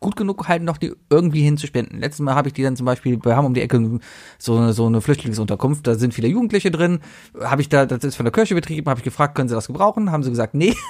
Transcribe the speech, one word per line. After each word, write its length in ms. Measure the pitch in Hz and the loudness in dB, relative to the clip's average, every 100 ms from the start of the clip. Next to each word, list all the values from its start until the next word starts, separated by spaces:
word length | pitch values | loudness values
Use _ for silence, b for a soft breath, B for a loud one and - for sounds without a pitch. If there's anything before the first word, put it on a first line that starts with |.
gut 160 | 196 202 | -6 -2
genug 320 | 202 196 165 | -2 -2 -2
halt 140 | 170 | -2
noch, 140 | 170 156 | -2 -4
die 160 | 170 - - | -6 -8 2
irgendwie 320 | 147 175 151 | 4 4 4
hinzuspenden. 560 | 147 147 147 127 - - | 2 2 -2 -4 -4 -6
Letztes 220 | 143 147 | -8 -4
Mal 140 | 143 | -2
hab 120 | 131 143 | -2 -4
ich 60 | |
die 100 | 143 | -2
dann 140 | 135 127 | -2 -2
zum 80 | |
Beispiel, 340 | 127 127 131 120 | -2 -2 -2 -2
wir 120 | 120 117 | 2 2
haben 100 | 143 | 2
um 80 | |
die 80 | 123 | 0
Ecke 380 | 117 123 113 117 B B B B | 2 2 0 -2 B B B B
so 200 | - 117 | 0 2
eine, 160 | 117 | 2
so 100 | 110 | 2
eine 160 | 117 113 | 2 2
Flüchtlingsunterkunft, 840 | 120 143 123 110 107 101 135 147 135 | 2 0 -2 -4 -4 -2 0 0 0
da 80 | |
sind 180 | 113 123 | 0 0
viele 160 | 117 113 | 0 0
Jugendliche 420 | 202 233 208 190 | 0 0 0 0
drin, 300 | 165 175 175 B B B - | 2 0 0 B B B -10
hab 180 | - 139 | -2 -2
ich 120 | 143 | 2
da, 160 | 143 131 | 4 4
das 180 | 123 | 0
ist 120 | 139 - | -4 -2
von 80 | 117 | 0
der 60 | |
Kirche 220 | 214 220 | 2 2
betrieben, 360 | 175 156 156 151 | 0 -2 -4 -2
hab 80 | 123 | -2
ich 60 | |
gefragt, 300 | 123 - 147 | -2 -2 0
können 140 | 151 127 | 0 -2
sie 60 | |
das 120 | 117 - | -2 -4
gebrauchen? 420 | 139 202 214 208 | 0 0 2 0
Haben 100 | 156 | 0
sie 60 | 131 | 0
gesagt, 240 | 117 113 | 0 -2
nee. 220 | 143 180 539 1077 | 2 2 2 -4